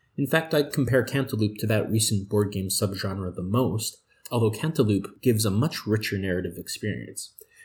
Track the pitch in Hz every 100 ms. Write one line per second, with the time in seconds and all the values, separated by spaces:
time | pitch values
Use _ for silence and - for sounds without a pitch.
0 | _ - 139 160 160 151 143 - 117 127
1 | 117 139 127 107 107 107 107 107 - 107
2 | 104 104 98 104 101 98 95 - 101 95
3 | 98 98 90 87 90 117 123 107 - -
4 | _ _ - 123 110 110 156 156 107 98
5 | - - 127 110 110 98 156 - - 107
6 | - 98 95 90 90 - - - 107 62
7 | - - - - - _